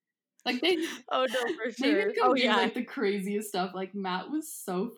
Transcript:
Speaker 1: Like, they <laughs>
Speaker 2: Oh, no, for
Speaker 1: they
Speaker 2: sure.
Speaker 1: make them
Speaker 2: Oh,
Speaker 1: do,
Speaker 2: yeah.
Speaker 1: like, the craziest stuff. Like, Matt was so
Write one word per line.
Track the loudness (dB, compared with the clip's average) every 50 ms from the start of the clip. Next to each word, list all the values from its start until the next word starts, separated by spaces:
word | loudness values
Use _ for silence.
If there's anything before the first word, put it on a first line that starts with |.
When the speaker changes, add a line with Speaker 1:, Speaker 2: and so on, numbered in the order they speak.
| _ _ _ _ _ _ _ _ _
Speaker 1:
Like, | -2 -2 2
they | 2 2 2
<laughs> | 2 0 -4 -6 -10 -6 -2
Speaker 2:
Oh, | 0 0 2
no, | 2 0 0 0 0 -2 -2
for | -4 -6 -2 0
Speaker 1:
they | 2 4
Speaker 2:
sure. | 4 4 2
Speaker 1:
make | 2 2
them | 4 4 4
Speaker 2:
Oh, | 4
Speaker 1:
do, | 4 4 4
Speaker 2:
yeah. | 4
Speaker 1:
like, | 4 4 2 0
the | -4 -6
craziest | -4 -4 0 0 2 0 0 -2 -2 -2 -2 -2 -2
stuff. | -2 -2 -2 -2 -4
Like, | -6 -8 -6 -6
Matt | -6 -4 -2 -2 -4 -4 -4
was | -6 -6 -6 -6
so | -12 -10 -6 -4 -2 -2 -2 -2 -4